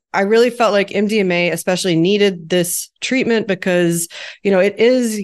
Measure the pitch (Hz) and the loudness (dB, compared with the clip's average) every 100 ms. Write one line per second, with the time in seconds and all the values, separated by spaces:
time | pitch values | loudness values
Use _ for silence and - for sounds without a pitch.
0 | _ - 196 226 240 240 226 202 190 - | _ -4 0 2 2 2 0 0 0 -2
1 | 208 214 190 175 175 170 - 180 190 165 | 0 0 0 0 0 -2 -2 -2 0 2
2 | 170 208 202 180 160 180 170 - - _ | 2 2 2 0 -2 -2 0 -4 -10 _
3 | - 262 233 226 214 185 190 180 175 170 | -4 -2 0 0 -2 -4 -2 0 0 0
4 | 170 - - - 202 190 196 202 226 254 | -4 -12 -18 -6 0 2 2 2 2 4
5 | 240 214 | 0 -4